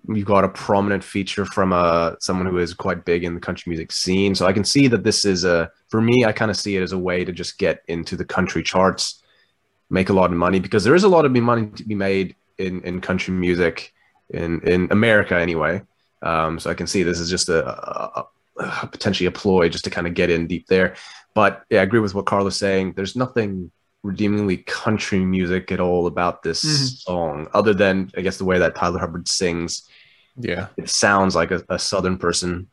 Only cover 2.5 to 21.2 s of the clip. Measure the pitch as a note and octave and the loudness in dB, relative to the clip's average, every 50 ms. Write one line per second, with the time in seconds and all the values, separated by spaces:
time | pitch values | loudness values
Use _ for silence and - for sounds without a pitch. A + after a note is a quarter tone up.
2.5 | F2+ F2 F2 E2 F2 - - F#2+ F2+ E2+ - F2+ E2+ F2 F2 F2 E2+ F2 - - | 0 0 -2 -2 -4 -6 -4 -4 -4 -4 -2 -2 -2 0 0 -4 -6 -6 -6 -8
3.5 | F2+ - - F2 E2+ D#2+ D2 - - - - F2+ F#2 F#2+ G2 G2+ F#2+ - F2+ F#2 | -8 -8 -6 -6 -6 -6 -6 -8 -6 -6 -2 0 2 2 2 2 2 2 2 2
4.5 | G2 G#2+ G2 - - C#3+ C#3 C3 A#2 G2+ - A2 G2+ - - G2+ F#2+ F2 F2 F2+ | 2 2 0 2 4 4 6 6 4 2 2 0 0 2 2 2 0 2 2 2
5.5 | F2 E2+ E2 - _ _ _ _ - A2+ A2+ A#2 B2 B2+ A#2+ A2 G#2+ - A#2 G#2+ | 2 2 0 -2 _ _ _ _ -2 0 2 4 4 4 4 4 2 0 0 0
6.5 | G2+ - - G#2 G2 F#2+ F#2 E2+ F#2+ F#2 F2+ F#2 F2+ F2+ F2+ F#2 F2 E2+ F2 - | 0 -4 -4 -4 -2 -2 -2 -2 -2 -4 -2 -2 -2 -2 -2 -4 -6 -8 -10 -12
7.5 | - - G2 F#2 D#2+ - _ - E2+ E2+ E2 - F#2+ E2+ E2+ - - F#2 F#2 F2 | -6 -2 0 0 0 -2 _ -6 -6 -6 -6 -8 -8 -8 -8 -2 0 0 0 0
8.5 | - E2+ D#2+ - - F#2 F#2+ F#2 - - - - - _ _ _ _ _ _ _ | -2 -4 -4 0 2 4 4 4 2 0 -6 -8 -8 _ _ _ _ _ _ _
9.5 | _ _ _ _ _ _ _ _ - F#2 F#2 G2 G2+ F#2+ F2+ F2+ F2+ E2+ E2+ F2+ | _ _ _ _ _ _ _ _ 0 0 2 4 4 4 4 4 2 2 0 2
10.5 | F#2+ F#2+ F#2 F#2+ - G#2+ F2+ A2+ D3+ F3+ G#3 G3+ F3+ E3 D#3 C#3 B2+ B2 A#2 A#2+ | 2 0 0 0 -2 2 4 4 4 6 6 6 6 6 4 4 2 2 2 2
11.5 | A#2+ A2+ A2 G#2 - - - G#2+ G#2+ G2 G2 G2 G2 F#2+ F#2+ E2+ - _ _ _ | 2 0 -2 -4 -8 -12 -8 -6 -4 -2 0 0 0 0 0 -2 -6 _ _ _
12.5 | _ - F#2+ F#2 F#2 F2+ - F2 F2 F2+ - - G#2 F2+ - - F#2 F#2 F2+ F2+ | _ -6 -6 -6 -6 -6 -6 -6 -8 -6 -4 -2 -2 -2 -2 -2 -2 0 2 0
13.5 | F2 F2 F2+ E2 D#2+ - - - _ _ _ _ _ _ _ _ - - E2+ E2 | 2 2 2 0 0 -4 -16 -18 _ _ _ _ _ _ _ _ -8 -6 -4 -4
14.5 | E2+ D#2 - - F2+ F2+ F#2 - G2 G#2 A2 A#2 A2 G#2 F#2+ - F#2 F2 E2+ F2 | -4 -2 0 2 2 2 2 2 2 2 4 6 4 4 4 2 0 0 0 0
15.5 | E2+ D#2+ D2+ D2+ - - - _ _ _ _ _ _ _ - D#2+ E2 D#2+ D#2+ D#2+ | 0 0 0 -2 -2 -4 -8 _ _ _ _ _ _ _ -4 -2 0 0 0 -2
16.5 | D#2+ D#2+ - - F2 - F2 E2+ - G2+ F2 E2+ F2 E2+ E2+ E2+ F2+ F2 - - | -4 -4 -4 -6 -4 -4 -6 -2 0 0 0 0 0 -2 -4 -4 -4 -4 -2 0
17.5 | E2+ D#2+ C#2 B1+ - - - - - - - - - - - _ _ _ _ _ | 0 0 0 -2 -8 -10 -10 -10 -8 -8 -8 -8 -8 -10 -10 _ _ _ _ _
18.5 | _ - - F#2+ - - - - - - - G#2+ F#2+ - F2+ F2+ E2 - - G#2 | _ -10 -8 -8 -6 -8 -8 -10 -12 -4 -4 -2 0 0 -2 -2 -2 -2 0 2
19.5 | F#2+ F#2 E2+ E2+ D#2+ - - G2 - F2+ E2+ F2 E2+ F2+ F2+ E2+ E2+ E2 E2+ E2 | 4 4 4 2 0 -2 -8 -6 -6 -4 -4 -4 0 0 2 2 2 0 0 -4
20.5 | F2+ D#2+ - _ F#2 F#2+ F#2 F2+ - - - - - - | -6 -8 0 _ 2 4 4 2 -2 -8 -20 -20 -20 -20